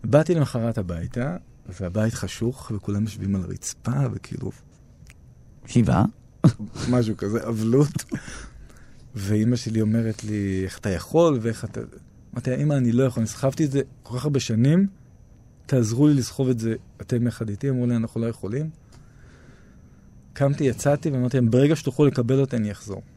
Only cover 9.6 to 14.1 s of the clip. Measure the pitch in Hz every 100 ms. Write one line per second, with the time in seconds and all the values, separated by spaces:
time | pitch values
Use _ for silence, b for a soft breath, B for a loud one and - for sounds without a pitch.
9.6 | 113 110 107 113 113 107 107 107 98 95
10.6 | 95 - 104 90 - 156 170 131 113 110
11.6 | 110 113 113 - - - - 117 127 131
12.6 | 147 139 120 120 131 123 110 - 135 135
13.6 | 151 139 135 - -